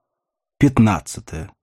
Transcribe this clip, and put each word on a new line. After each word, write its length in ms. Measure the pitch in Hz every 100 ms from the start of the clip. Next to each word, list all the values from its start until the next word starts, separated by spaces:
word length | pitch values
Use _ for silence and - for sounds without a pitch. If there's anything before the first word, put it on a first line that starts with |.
| _ _ _ _ _ -
пятнадцатая. 920 | 143 135 110 90 - - - 80 80 _